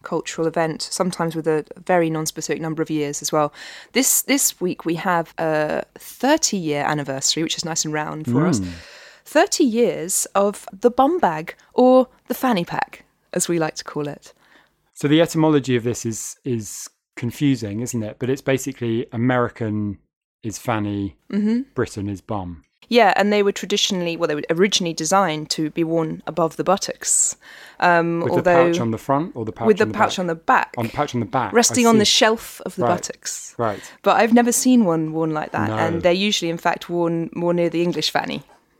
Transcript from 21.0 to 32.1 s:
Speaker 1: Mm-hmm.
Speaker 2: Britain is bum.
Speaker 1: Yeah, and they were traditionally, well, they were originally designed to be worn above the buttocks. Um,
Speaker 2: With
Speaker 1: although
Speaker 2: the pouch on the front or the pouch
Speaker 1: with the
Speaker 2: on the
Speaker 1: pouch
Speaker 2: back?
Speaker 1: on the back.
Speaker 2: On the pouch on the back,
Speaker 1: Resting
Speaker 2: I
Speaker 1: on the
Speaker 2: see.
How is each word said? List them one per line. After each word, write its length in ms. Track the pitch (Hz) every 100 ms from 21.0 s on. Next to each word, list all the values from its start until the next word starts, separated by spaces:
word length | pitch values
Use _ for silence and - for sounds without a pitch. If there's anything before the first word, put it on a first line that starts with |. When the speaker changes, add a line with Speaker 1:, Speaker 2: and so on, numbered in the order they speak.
| 98 - _
Speaker 1:
Mm-hmm. 320 | 202 208 233 269
Speaker 2:
Britain 340 | - 110 - 98
is 120 | 98
bum. 400 | - 104 90 85 _ _ _
Speaker 1:
Yeah, 220 | 233 208 -
and 140 | 202
they 120 | 208
were 100 | 202
traditionally, 640 | 196 185 202 - 190 170 165
well, 120 | 165
they 60 |
were 100 | 147 -
originally 460 | 165 202 - 170
designed 560 | 160 160 190 190 151 151
to 180 | - 156
be 140 | 160
worn 380 | 165 165 160 170 -
above 300 | 160 160 -
the 80 |
buttocks. 720 | 156 196 - - - - - - - - - -
Um, 400 | 180 170 170 170
Speaker 2:
With 120 | 170
Speaker 1:
although 320 | 180 170 175
Speaker 2:
the 60 | 175
pouch 80 | 170
on 120 | 113
the 60 | 110
front 380 | - 139 180 135
or 80 |
the 80 | 107
pouch 140 | - 117
Speaker 1:
with 100 | 196
the 60 |
Speaker 2:
on 40 | 208
the 40 |
Speaker 1:
pouch 180 | 208 214 -
Speaker 2:
back? 20 |
Speaker 1:
on 60 | 180
the 80 |
back. 400 | 165 - 226 - -
Speaker 2:
On 80 | 117
the 60 |
pouch 220 | - 147
on 60 | 120
the 60 | 107
back, 260 | 135 110
Speaker 1:
Resting 320 | 214 226 254 233
Speaker 2:
I 40 |
Speaker 1:
on 80 | 226
the 80 |
Speaker 2:
see. 40 | 208